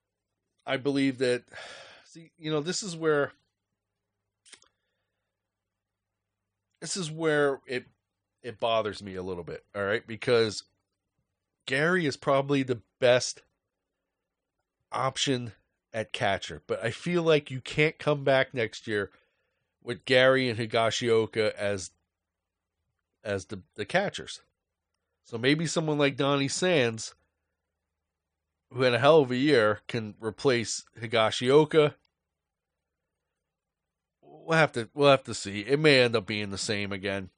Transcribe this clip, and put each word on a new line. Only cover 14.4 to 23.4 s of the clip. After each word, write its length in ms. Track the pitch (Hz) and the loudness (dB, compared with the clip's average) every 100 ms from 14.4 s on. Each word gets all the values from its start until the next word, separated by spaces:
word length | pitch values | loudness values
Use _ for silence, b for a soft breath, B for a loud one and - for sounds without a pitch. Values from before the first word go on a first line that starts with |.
| _ _ _ _ _ | _ _ _ _ _
option 640 | 110 131 - - 127 120 - _ _ _ | -6 -4 -4 -2 -4 -6 -16 _ _ _
at 220 | 113 107 | -10 -8
catcher, 480 | - 107 95 - 76 - | -4 -2 -2 -6 -12 -8
but 160 | 104 | -6
I 80 | 113 | -4
feel 320 | - 170 175 | -6 -4 0
like 260 | 165 151 147 | 2 2 0
you 120 | 131 | -10
can't 360 | - - 156 - | -6 0 0 0
come 260 | 147 147 | -2 -2
back 300 | 139 131 131 | 2 2 0
next 320 | 135 113 - - | -4 -6 -8 -6
year 240 | 104 98 _ _ _ _ _ _ _ | -4 -4 _ _ _ _ _ _ _
with 240 | - 113 - | -12 -8 2
Gary 440 | 127 131 131 127 | 4 6 4 0
and 100 | 110 | -4
Higashioka 920 | 113 113 113 - 120 113 107 113 107 | -2 0 0 0 0 0 0 -2 -2
as, 380 | - 101 101 87 _ _ _ _ _ _ _ _ _ _ _ _ _ | -2 -4 -4 -8 _ _ _ _ _ _ _ _ _ _ _ _ _
as 220 | 107 98 | -8 -6